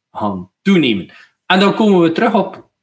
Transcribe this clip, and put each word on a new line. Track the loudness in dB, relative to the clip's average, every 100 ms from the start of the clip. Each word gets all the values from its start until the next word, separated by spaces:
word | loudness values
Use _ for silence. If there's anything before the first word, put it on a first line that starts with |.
| _
gaan | -10 -8 -8 -12 _
toenemen. | -2 0 2 -2 -6 -18 -20 _ -2
En | 2
dan | 2
komen | 2 2 4
we | 2
terug | 0 0
op, | 0 -2 -8 -20 _